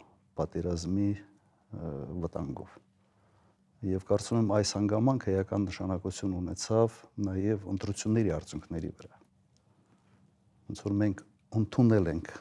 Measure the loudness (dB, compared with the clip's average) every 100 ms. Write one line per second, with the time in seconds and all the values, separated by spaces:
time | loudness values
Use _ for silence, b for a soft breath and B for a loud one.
0 | -20 _ _ -6 -4 -2 -4 -2 -2 0
1 | 0 -2 -8 _ _ _ -16 -10 -8 -8
2 | -8 -6 -6 -6 -8 -8 -12 -18 _ _
3 | _ _ _ _ _ _ _ -8 -2 -2
4 | 2 0 2 2 4 4 2 2 2 4
5 | 4 2 2 0 2 0 -2 -2 -4 -2
6 | -4 -4 -4 -2 -4 -6 0 4 4 0
7 | -14 -4 -2 0 0 0 -2 -4 -4 -2
8 | 0 2 2 0 -4 -10 -8 -6 -6 -10
9 | -18 -20 _ _ _ _ _ _ _ _
10 | _ _ _ _ _ _ -12 -6 -2 2
11 | 2 0 -8 _ -4 -2 0 4 6 6
12 | 4 -2 -6 -14